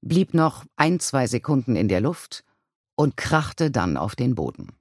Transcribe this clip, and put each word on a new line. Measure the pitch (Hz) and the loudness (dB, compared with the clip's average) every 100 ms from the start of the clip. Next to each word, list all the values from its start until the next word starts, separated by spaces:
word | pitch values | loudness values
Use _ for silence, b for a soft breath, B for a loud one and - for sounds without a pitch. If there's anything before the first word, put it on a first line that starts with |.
blieb | - 165 190 | 0 0 2
noch | 165 160 - - - | 2 2 0 -20 0
ein, | 151 175 | 2 2
zwei | - 139 123 | 0 0 0
Sekunden | 117 - 143 120 104 | -2 0 0 2 0
in | 98 | 2
der | 92 | 2
Luft | 113 170 - - _ _ _ _ _ - | 0 -4 -10 -18 _ _ _ _ _ 0
und | 147 - | 0 0
krachte | - 156 151 - 160 | 0 0 0 -2 -2
dann | 127 90 67 | 0 0 -2
auf | 90 - | -6 -2
den | 123 120 | -2 -2
Boden. | 71 - 50 - | -4 -8 -16 -20